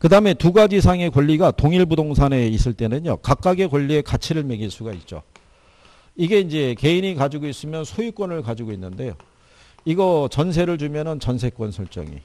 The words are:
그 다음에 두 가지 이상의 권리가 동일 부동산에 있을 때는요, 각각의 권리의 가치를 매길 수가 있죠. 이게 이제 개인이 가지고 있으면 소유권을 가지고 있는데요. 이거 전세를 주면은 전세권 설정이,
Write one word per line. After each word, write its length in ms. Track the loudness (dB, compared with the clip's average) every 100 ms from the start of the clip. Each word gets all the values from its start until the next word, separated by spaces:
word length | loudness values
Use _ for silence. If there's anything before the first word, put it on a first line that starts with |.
그 80 | 8
다음에 240 | 6 6
두 200 | 4 4
가지 260 | 6 6 6
이상의 320 | 4 4 0
권리가 400 | 2 2 4 2
동일 340 | 2 2 4
부동산에 640 | 4 2 2 2 2 2 0
있을 240 | 2 0
때는요, 460 | 0 -2 -2 -4 -4
각각의 500 | -2 0 2 0 0
권리의 340 | 0 0 -2
가치를 400 | 0 -4 -4 -4
매길 260 | -4 -6 -8
수가 220 | -10 -12
있죠. 280 | -14 -14 -18 -18 _ _ _ _ _ _ _ _ -4
이게 240 | 2 2
이제 340 | 2 -2 -4 0
개인이 360 | 0 0 -2
가지고 320 | -2 -4 -4 -8
있으면 380 | -10 -10 -10
소유권을 580 | -10 -8 -8 -6 -8 -6
가지고 300 | -8 -8 -10
있는데요. 420 | -10 -12 -10 -12 -12 -20 _ _ _ _ _
이거 440 | -4 0 2 2 0
전세를 460 | -2 -2 0 -2 -2
주면은 420 | -4 -6 -6 -6
전세권 500 | -4 -4 -4 -6 -10
설정이, 400 | -8 -12 -12 -14 -14